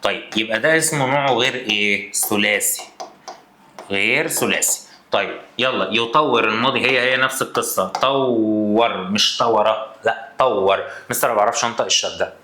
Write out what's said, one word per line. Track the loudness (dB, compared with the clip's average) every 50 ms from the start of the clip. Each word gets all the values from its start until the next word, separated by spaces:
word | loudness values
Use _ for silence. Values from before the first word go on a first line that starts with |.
طيب، | -2 -2 -2 -2 -6 -6 -4
يبقى | -4 -2 -2 -2 0
ده | 2 2 2
اسمه | 2 2 0 0 0 0
نوعه | 0 0 0 2 2
غير | 2 2 2 0 0
إيه؟ | -2 -4 -2 -2 0 2 0 0 0 -4 -6
ثلاثي. | -6 -4 -2 -2 0 0 2 2 2 0 0 -2 -4 -4 -8 -16 -16 _ -16 -16 -16 -20 -18 -18 -18 -18 -20 _ _ _ -20 -20 -20 -20 -10 -6
غير | -4 0 0 2 2 0 0 -2
ثلاثي. | -2 -2 0 0 0 0 0 -2 -2 -4 -6 -18 -20 -20 _ _
طيب، | -2 0 0 -2 -6 -12 -14 -18 -6 -2
يلا، | -2 0 0 0 -2 0
يطور | 0 0 -2 2 2 2 2 4 2 2 2 2
الماضي | 0 2 0 0 0 0
هي | 0 2 2 2
هي | 2 2 2
نفس | 2 0 0 0 -2
القصة، | -6 -2 -2 -4 -2 -2 0 -2 -2 -2
طور، | 0 0 0 2 2 2 2 2 2 2 2 2 2 0 0 2 2 4 4 2 2
مش | -2 -4 -4 0 0 0 0 0 0
طورة، | 0 2 4 4 4 2 2 0 -4 -10 -14 -4 -2
لا، | -2 -2 -2 -6 -16 -2 0
طور. | 2 2 2 2 2 2 2 2 0 -6 -12 -16 -10 -8
مستر | -4 0 0 0
ما | 2
بعرفش | 4 2 2 2 0 -2
أنطق | -2 -2 -2 -2
الشدة. | 0 0 0 0 -2 -4 -4 -6 -6 -6 -18